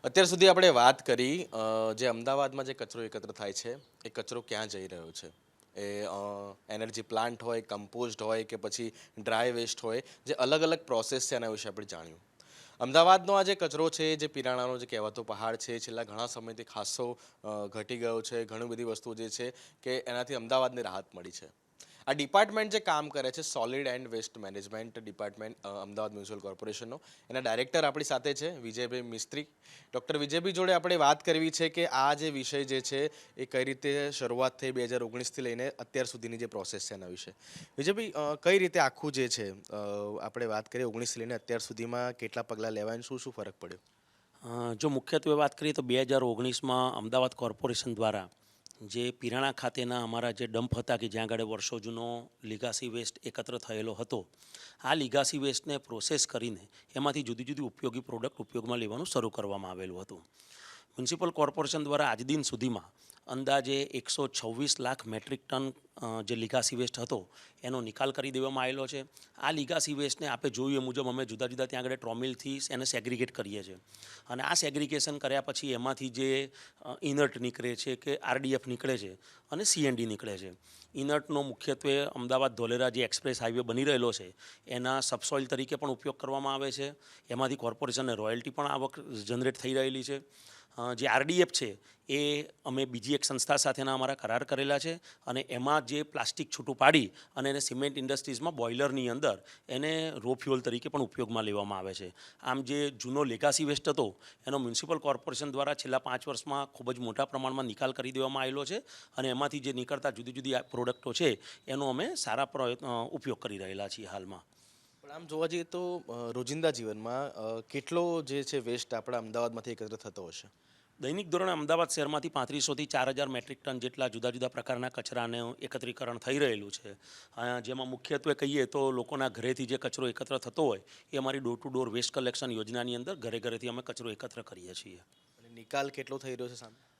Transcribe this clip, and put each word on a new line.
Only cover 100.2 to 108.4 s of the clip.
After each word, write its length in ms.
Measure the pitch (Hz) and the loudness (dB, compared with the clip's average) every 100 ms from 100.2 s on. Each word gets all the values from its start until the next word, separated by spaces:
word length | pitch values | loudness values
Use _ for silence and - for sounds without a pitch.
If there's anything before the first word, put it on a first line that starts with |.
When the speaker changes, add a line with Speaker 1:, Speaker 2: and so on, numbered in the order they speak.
| 117 | -2
Speaker 2:
ફ્યુઅલ 260 | 127 135 131 | -2 2 2
તરીકે 300 | 123 120 143 | 2 -2 -2
પણ 120 | 143 | -2
ઉપયોગમાં 420 | 123 - 113 113 | -2 -2 -2 0
લેવામાં 360 | 107 101 101 98 | 0 0 -2 -4
આવે 140 | 95 | -6
છે. 220 | 92 92 - - - | -8 -12 -14 -20 -8
આમ 180 | 131 131 | -2 -2
જે 280 | 127 143 147 | 0 0 -2
જૂનો 360 | 123 123 135 139 | -4 -4 0 0
legacy 380 | 110 147 135 | 4 4 4
વેસ્ટ 260 | 151 143 - | 2 0 2
હતો 260 | 143 110 - - - - | 2 0 -2 -20 -10 -2
એનો 100 | 139 | 0
મ્યુનિસિપલ 400 | 123 117 160 160 | 0 -2 0 0
કોર્પોરેશન 540 | 143 127 - 127 143 | 0 0 -2 -4 -4
દ્વારા 220 | 135 139 | -2 -2
છેલ્લા 260 | 143 131 131 | -2 0 0
પાંચ 280 | 131 127 - | 0 -2 -2
વર્ષમાં 380 | 123 - 139 139 | -6 -2 -2 -4
ખૂબ 260 | - 127 | -6 -4
જ 80 | 123 | -2
મોટા 260 | 120 107 139 | -4 0 0
પ્રમાણમાં 400 | 131 131 131 127 | 0 -2 -2 -4
નિકાલ 260 | 104 131 | 0 -2
કરી 200 | 131 127 | 0 -4
દેવામાં 320 | 131 131 135 | -2 0 0